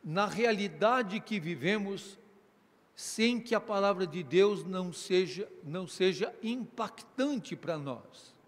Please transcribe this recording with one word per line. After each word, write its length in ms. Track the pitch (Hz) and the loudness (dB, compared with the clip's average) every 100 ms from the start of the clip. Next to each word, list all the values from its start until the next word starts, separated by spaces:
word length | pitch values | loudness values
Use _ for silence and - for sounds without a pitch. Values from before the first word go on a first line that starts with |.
na 220 | - 165 202 | -2 0 0
realidade 920 | 160 233 214 202 151 208 254 214 202 | 2 2 4 0 2 4 4 2 -4
que 220 | - 214 | -2 -4
vivemos, 760 | 160 160 151 214 196 202 - - - - _ _ _ _ _ | -2 -2 0 0 -2 -6 -10 -20 -20 -20 _ _ _ _ _
sem 440 | - - - 226 240 | -14 -10 2 2 2
que 160 | - | 0
a 60 | 220 | -2
palavra 460 | 208 202 202 190 185 | 0 2 4 2 0
de 160 | 160 | -4
Deus 420 | 143 165 202 196 | 2 6 6 4
não 280 | 165 185 180 | -4 -6 -6
seja, 580 | 170 - 185 185 165 202 - | -8 0 2 2 -2 -10 -12
não 240 | 147 170 180 | -8 -8 -8
seja 480 | - 185 160 220 - | 2 2 2 -2 -4
impactante 1120 | 220 247 214 - 214 - - - 277 269 - | -4 -4 -6 -6 -6 -6 -14 -2 0 0 -4
para 220 | 165 - 160 | -8 -4 -4
nós. 580 | 139 117 - - - _ | -4 -8 -12 -20 -20 _